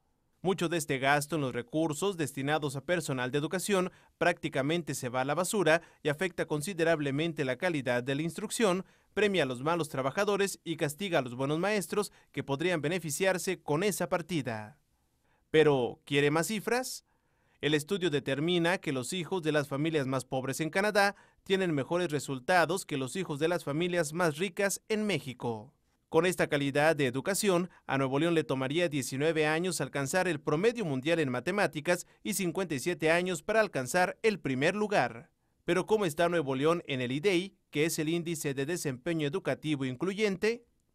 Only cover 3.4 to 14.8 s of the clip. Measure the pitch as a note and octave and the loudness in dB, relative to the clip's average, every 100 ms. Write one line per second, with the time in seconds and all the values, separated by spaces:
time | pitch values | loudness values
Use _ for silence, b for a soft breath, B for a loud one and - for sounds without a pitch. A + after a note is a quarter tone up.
3.4 | D3+ F#3 F3 G3 F#3 b b - E3 F3 | -2 -4 0 0 0 b b 0 0 2
4.4 | - D3 C#3 E3+ D3+ C3 B2+ B2+ C3+ D3+ | -2 -2 0 -2 -4 -6 -4 -2 -2 -2
5.4 | F3+ G#3+ D#3 E3 B B D3 C#3+ F#3 - | -2 2 4 4 B B -4 -2 -2 -2
6.4 | D#3+ D3+ D3 E3+ D#3+ D#3+ C#3 C#3 E3+ D3+ | -2 -2 -2 0 2 2 2 0 -2 -2
7.4 | C3 B2+ F#3 D3+ B2 B2 B2+ C#3 E3 E3 | -2 0 -2 -2 0 0 0 -2 -2 -4
8.4 | G#3 - G#3 F#3 - b b - G3+ F#3 | -6 0 2 2 -4 b b 0 2 2
9.4 | C3 B2 D3 E3+ C#3+ C3+ C3+ G3 G#3 G3 | 0 0 0 0 -2 -2 -2 0 0 0
10.4 | G3 - E3+ D#3+ D3+ D3 G3+ E3 B2 B2 | 0 -4 -6 -4 -4 -4 -2 0 0 -2
11.4 | C3+ D#3 F#3+ G#3+ - F#3+ G3+ b b C#3+ | -2 0 0 -2 -2 -4 -4 b b -8
12.4 | C3+ C#3 F3 E3+ C#3+ F#3 D#3+ C#3+ F#3+ F#3 | -4 -2 0 0 -2 -4 -4 0 0 0
13.4 | - F3+ - D3 G#3 - F3 F3+ D#3+ E3+ | -2 -4 -2 0 0 -2 -2 -2 -2 -4
14.4 | B2 A2 G#2+ - | -4 -6 -10 -18